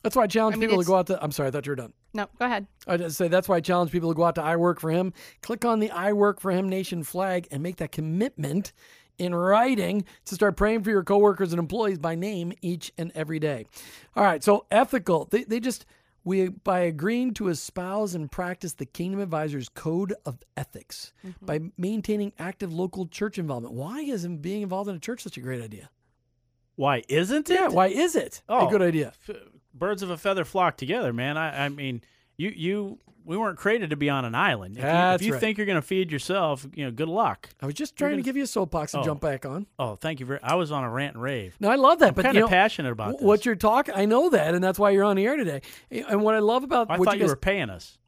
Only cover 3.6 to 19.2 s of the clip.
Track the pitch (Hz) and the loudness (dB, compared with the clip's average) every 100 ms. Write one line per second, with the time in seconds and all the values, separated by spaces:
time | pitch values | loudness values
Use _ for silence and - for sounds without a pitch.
3.6 | 165 180 170 175 165 160 170 165 156 170 | 2 0 2 0 0 2 2 2 0 2
4.6 | 175 170 160 165 185 - - _ - 240 | 2 2 0 0 0 -6 -20 _ -8 -2
5.6 | 240 220 208 - 208 208 202 196 196 185 | 2 2 0 0 0 4 2 2 -2 0
6.6 | 190 190 185 175 147 180 190 180 175 139 | 0 -4 -4 -6 -6 -4 -2 -2 -4 -6
7.6 | 170 180 160 - 156 170 247 - 143 165 | -6 -6 -8 -6 -2 0 -2 -2 -2 -2
8.6 | - _ - - _ - 180 175 185 208 | -4 _ -20 -20 _ -8 -4 0 4 4
9.6 | 254 240 175 208 185 - - 190 208 175 | 4 2 0 -2 -4 -12 -14 2 2 4
10.6 | 208 226 196 208 180 202 208 196 185 170 | 2 2 2 0 4 6 6 4 0 0
11.6 | 160 220 214 185 165 165 196 196 170 - | -2 0 0 0 -4 -4 -4 -4 -6 -6
12.6 | 175 175 - - 170 160 156 160 151 127 | -6 -6 -8 -10 -8 -8 -6 -2 -2 -4
13.6 | 107 - - - - - 202 160 202 202 | -10 -18 -20 -20 -8 2 4 4 4 2
14.6 | - 214 254 254 196 165 127 214 226 233 | 4 4 4 0 0 0 0 -2 0 -4
15.6 | 240 - - _ _ _ 170 190 185 190 | -2 -6 -12 _ _ _ -2 0 0 -2
16.6 | - 180 175 151 185 240 254 208 196 156 | 0 2 0 0 0 0 -2 -2 -2 -2
17.6 | - - 180 202 214 175 151 - 180 180 | -6 -10 -6 -4 -4 -4 -6 -6 -6 -6
18.6 | 170 - 139 - 175 196 | -10 -10 -12 -6 -6 -4